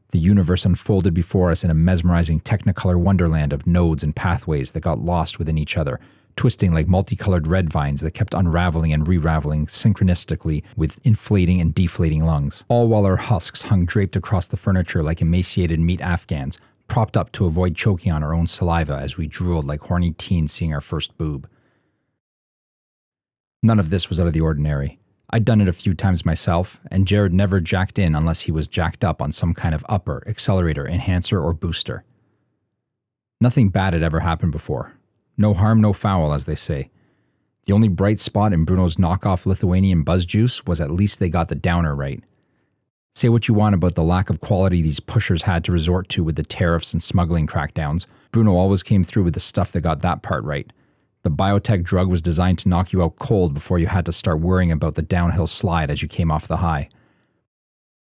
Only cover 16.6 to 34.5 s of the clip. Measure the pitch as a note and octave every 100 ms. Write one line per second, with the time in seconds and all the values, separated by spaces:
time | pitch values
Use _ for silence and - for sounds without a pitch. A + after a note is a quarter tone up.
16.6 | _ _ - A#2+ A2 G2+ D#2+ - F#2 D#2+
17.6 | F2+ D#2+ A2 F#2 F#2+ D#2 D2+ E2 E2 -
18.6 | F2 E2 D2 C#2 C#2 - D2 - F2+ E2
19.6 | C#2 D2 - F2+ F2 D#2+ - F2 D2+ -
20.6 | E2 D2 - D#2 - - D#2 C#2 - _
21.6 | _ _ _ _ _ _ _ _ _ _
22.6 | _ _ _ _ _ _ _ _ _ _
23.6 | A2+ G#2+ D#2+ F#2 - E2+ E2+ D#2 D#2+ D2
24.6 | D2 C#2+ C#2 - _ _ - A2+ G#2+ G#2+
25.6 | F#2+ E2+ G2+ E2+ G2 F2 E2+ E2 - E2+
26.6 | F#2 - - F#2+ F#2+ G#2 G2+ F2+ G2+ F#2+
27.6 | E2 F#2+ F#2+ - F2+ D2+ E2 E2 - D#2+
28.6 | D2+ - D#2+ - F2 D2+ - - E2+ E2
29.6 | E2+ D#2 - G2 - - - A2 - F#2+
30.6 | E2+ D2 C#2 F2 - F2+ - G2 D#2 D#2+
31.6 | E2+ D#2+ - - - _ _ _ _ _
32.6 | _ _ _ _ _ _ _ - B2 C#3
33.6 | G2+ G2 F#2+ E2+ D#2+ D#2+ E2+ E2 E2+